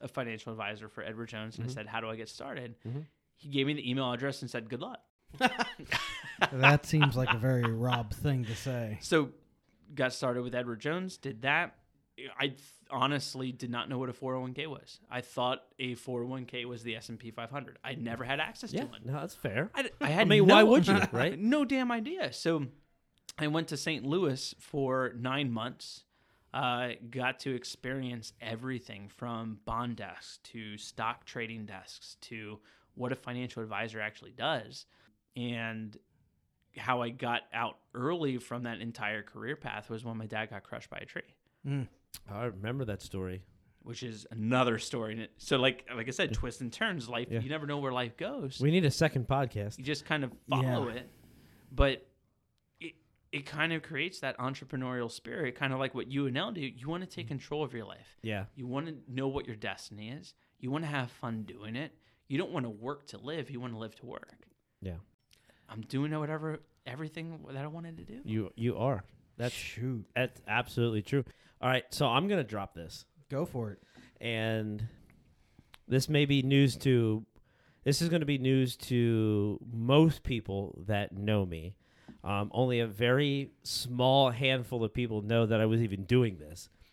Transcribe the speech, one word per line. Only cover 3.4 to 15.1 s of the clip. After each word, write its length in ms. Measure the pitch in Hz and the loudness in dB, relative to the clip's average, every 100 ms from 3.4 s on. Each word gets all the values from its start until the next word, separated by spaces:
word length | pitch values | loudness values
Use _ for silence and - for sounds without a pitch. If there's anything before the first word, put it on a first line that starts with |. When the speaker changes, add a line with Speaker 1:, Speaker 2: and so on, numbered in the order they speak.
| 147 | -2
Speaker 1:
gave 180 | 139 135 | 2 2
me 60 | |
the 160 | 147 123 | 2 0
email 240 | 131 127 | 0 0
address 300 | 120 139 139 | 0 -2 -4
and 80 | 123 | -6
said, 180 | 120 113 | -6 -6
"Good 120 | 127 | -6
luck." 200 | 247 - _ _ - - | -8 -12 _ _ -16 2
<laughs> 0 | 254 - 494 - - - - - - - - | 2 2 -4 -6 -4 -4 -4 -8 -12 0 0
Speaker 3:
That 320 | 131 139 147 - | 6 8 8 6
seems 300 | 156 143 123 | 4 6 4
like 160 | 127 | 2
a 60 | 113 | 2
very 240 | 131 127 | 2 4
Rob 500 | 120 113 123 117 107 | 2 2 2 0 -2
thing 320 | - 147 131 | -2 0 0
to 100 | 113 | -2
say. 440 | 110 135 123 110 104 | -4 -4 -4 -4 -6
Speaker 1:
So 300 | - 165 139 - _ _ _ _ - | 4 4 4 -2 _ _ _ _ -10
got 180 | 135 127 | -2 -2
started 300 | - 131 123 | 0 0 0
with 120 | 123 | -2
Edward 260 | 123 120 113 | -2 -4 -4
Jones, 360 | 147 175 185 - | -2 -2 -4 -8
did 260 | 135 113 | -10 -4
that. 320 | 131 156 175 - _ _ _ - 131 117 | 0 2 0 -6 _ _ _ -18 -10 -4
I 100 | 143 | -2
th-, 120 | 127 - - - | -4 -14 -20 -8
honestly 600 | 135 131 143 - 131 131 | 0 2 2 -2 -6 -6
did 180 | 127 123 | -6 -6
not 180 | 120 - | -4 -4
know 100 | 127 | -4
what 100 | 127 | -4
a 40 | |
four 220 | 120 131 | -4 -6
oh 60 | 131 | -4
one 120 | 127 | -4
K 120 | 127 151 | -6 -8
was. 340 | 131 - - - | -10 -16 -20 -10